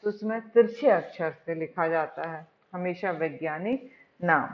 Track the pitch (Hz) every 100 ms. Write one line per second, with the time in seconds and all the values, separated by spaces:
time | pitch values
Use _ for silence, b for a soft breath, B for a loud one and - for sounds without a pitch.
0 | 208 208 214 226 226 233 233 - 285 190
1 | - - 160 160 - 165 160 - 165 165
2 | 151 - 160 160 160 _ _ 180 180 180
3 | 196 165 160 139 160 156 196 254 - B
4 | B _ 175 156 127